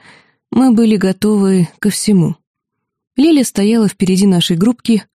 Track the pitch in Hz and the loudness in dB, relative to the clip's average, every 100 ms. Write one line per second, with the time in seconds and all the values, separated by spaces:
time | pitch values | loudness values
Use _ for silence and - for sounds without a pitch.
0 | - - _ _ _ - 262 220 226 214 | -12 -20 _ _ _ -2 0 2 2 0
1 | 190 190 214 214 196 190 170 - 208 - | -2 -2 -2 0 0 0 -2 -2 -4 -4
2 | - 196 156 - _ _ _ _ _ _ | 0 0 0 -4 _ _ _ _ _ _
3 | _ - 302 302 240 - 202 233 208 - | _ -2 0 2 0 -2 -2 0 -2 -2
4 | 185 185 202 180 175 170 208 240 - 220 | -2 0 2 0 0 -2 -2 -2 -2 -2
5 | - | -4